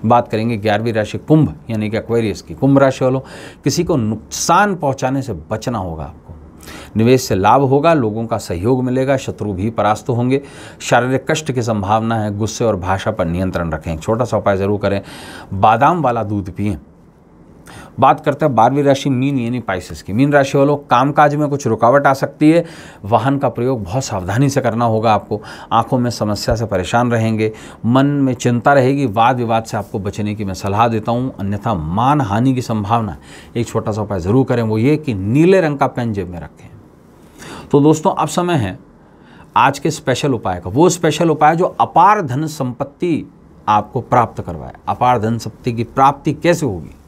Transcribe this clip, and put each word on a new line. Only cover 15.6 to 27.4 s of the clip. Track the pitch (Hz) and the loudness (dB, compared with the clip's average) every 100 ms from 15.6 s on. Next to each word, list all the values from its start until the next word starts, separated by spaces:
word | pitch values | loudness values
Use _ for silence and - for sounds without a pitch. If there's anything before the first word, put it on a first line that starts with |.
| 110 113 143 180 | 2 4 4 2
वाला | 135 117 | 0 -2
दूध | 104 104 95 87 | -4 -4 -6 -6
पिएं। | 104 85 - _ - _ _ - - - - - - - | -4 -4 -10 _ -20 _ _ -20 -20 -20 -20 -20 -18 2
बात | 135 156 | 4 4
करते | - 139 156 | 0 0 0
हैं | 113 | 4
बारहवीं | 113 139 | 4 4
राशि | 139 139 147 | 2 2 2
मीन | 123 135 139 | 0 0 0
यानी | 117 123 | -2 -4
पाइसेस | 117 92 - 80 | -4 -6 -6 -14
की। | - | -6
मीन | 101 143 | 0 4
राशि | 143 139 143 | 4 2 2
वालों, | 139 143 | 2 2
कामकाज | - 123 135 139 147 147 | 0 2 2 4 4 4
में | 147 | -2
कुछ | 139 113 | -2 -2
रुकावट | 113 117 143 139 | 2 4 4 2
आ | |
सकती | 135 135 - 151 | 0 -4 2 4
है, | 165 170 - - - 98 | 4 0 -12 -20 -16 -2
वाहन | 113 123 139 | 0 2 0
का | 135 | -2
प्रयोग | 107 123 127 | -2 -4 -2
बहुत | 92 123 | -4 -6
सावधानी | - 101 87 107 143 | -6 -6 -4 0 0
से | 131 | 2
करना | 120 110 117 | -2 0 0
होगा | 110 113 | 2 2
आपको। | 104 - 104 - - - | 0 0 -8 -8 -18 -2
आंखों | 113 120 131 | 0 2 0
में | 120 | 0
समस्या | 107 107 104 - 113 | -2 -4 -4 -2 -2
से | 110 | -2
परेशान | 95 87 120 123 | -4 0 0 0
रहेंगे, | 117 110 110 | 0 0 0